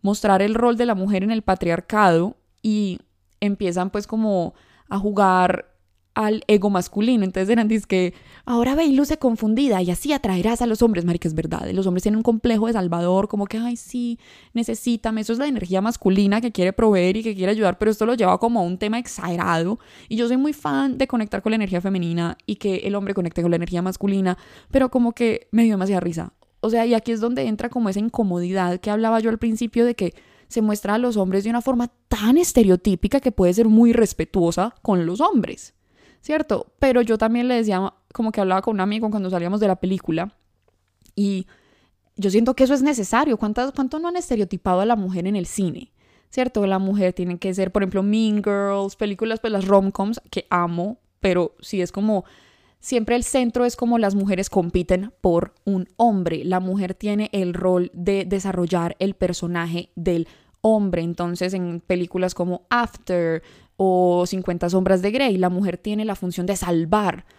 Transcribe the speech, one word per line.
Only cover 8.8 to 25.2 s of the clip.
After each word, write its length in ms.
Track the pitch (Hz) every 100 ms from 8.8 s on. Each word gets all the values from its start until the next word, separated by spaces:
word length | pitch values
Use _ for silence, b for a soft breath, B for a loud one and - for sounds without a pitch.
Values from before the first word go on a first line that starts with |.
y 100 | 320
luce 240 | 269 285 302
confundida 640 | 254 226 220 226 285 190
y 80 | 180
así 240 | 175 285
atraerás 480 | 285 214 185 214 233
a 40 | 240
los 140 | 214
hombres". 240 | 233 180
Marica, 240 | 175 170 165
es 60 |
verdad, 360 | 156 160 170 -
los 140 | 185 190
hombres 160 | 180
tienen 140 | 208 214
un 60 |
complejo 440 | 226 220 240 220 226
de 60 |
salvador, 560 | 226 180 170 175 185 208
como 160 | 202
que, 140 | 202 220
"Ay, 180 | 240 233
sí, 420 | - 247 240 233 B B B
necesítame". 680 | 233 233 226 240 226 226 220
Eso 140 | 214
es 40 | 233
la 80 | 294
energía 360 | 240 175 185
masculina 580 | 214 240 196 190 196 208
que 100 | 240
quiere 220 | 202 180
proveer 460 | - 220 196 180 208
y 40 |
que 120 | 226
quiere 180 | 196 185
ayudar, 240 | 214 196 175
pero 140 | 214
esto 160 | 214 214
lo 80 |
lleva 240 | 247 185 180
como 220 | 233 233
a 20 |
un 160 | 175 185
tema 200 | 208 233
exagerado. 840 | 240 - 175 175 185 165 170 226 B B B
Y 80 | 220
yo 120 | 233
soy 100 | 254
muy 160 | 294
fan 420 | 294 302 277 277 254
de 100 | 269
conectar 360 | 233 208 196
con 80 | 214
la 60 | 220
energía 260 | 202 175
femenina 560 | 190 190 170 170 170 - -
y 100 | 208
que 200 | 202 185
el 160 | 196
hombre 180 | 202 196
conecte 300 | 196 170 -
con 80 | 170
la 60 | 170
energía 260 | 170 175
masculina, 560 | 180 185 202 196 185 180 B B B
pero 200 | 269 254
como 220 | 254 240
que 360 | -